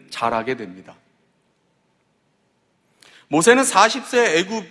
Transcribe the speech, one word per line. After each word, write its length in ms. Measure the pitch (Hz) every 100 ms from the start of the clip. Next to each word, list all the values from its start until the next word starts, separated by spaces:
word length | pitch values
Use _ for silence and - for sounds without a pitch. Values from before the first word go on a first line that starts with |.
| -
자라게 460 | - 117 113 113 123
됩니다. 380 | 101 92 92 - _ _ _ _ _ _ _ _ _ _ _ _ _ _ _ _ _ _ _ _ - - -
모세는 380 | 147 196 247
사십 400 | 262 190 220 247 -
세 320 | 240 226 160
애굽 260 | 185 220 -